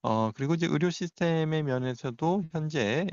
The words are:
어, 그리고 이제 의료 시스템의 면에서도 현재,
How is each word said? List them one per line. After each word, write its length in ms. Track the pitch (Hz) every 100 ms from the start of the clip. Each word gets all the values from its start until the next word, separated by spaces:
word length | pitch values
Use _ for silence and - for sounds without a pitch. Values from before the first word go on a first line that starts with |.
어, 280 | 120 110 113
그리고 180 | 107 139
이제 140 | 170 165
의료 200 | 147 175
시스템의 720 | - 175 - 170 165 156 156
면에서도 800 | 147 127 127 123 135 117 160 196 165
현재, 560 | 160 156 160 104 135 190